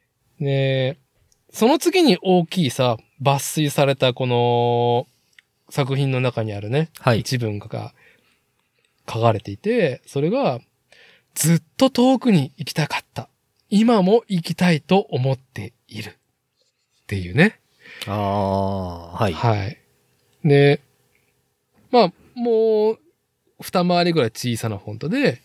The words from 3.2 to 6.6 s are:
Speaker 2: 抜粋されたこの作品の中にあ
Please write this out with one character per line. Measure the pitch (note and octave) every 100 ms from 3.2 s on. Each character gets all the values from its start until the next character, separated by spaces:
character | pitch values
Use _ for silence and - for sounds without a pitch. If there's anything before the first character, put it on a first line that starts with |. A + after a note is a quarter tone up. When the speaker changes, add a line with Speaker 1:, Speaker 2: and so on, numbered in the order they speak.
Speaker 2:
抜 | C#3 C#3
粋 | - - D3
さ | C#3+ C#3
れ | C3+
た | C3
こ | B2 C3
の | A#2+ A#2+ A#2+ A#2+ A#2+ A#2+ A#2+ - _ _ _ _ _ _
作 | - C3 C3+
品 | C#3
の | B2+
中 | B2+ A#2
に | A2
あ | G2+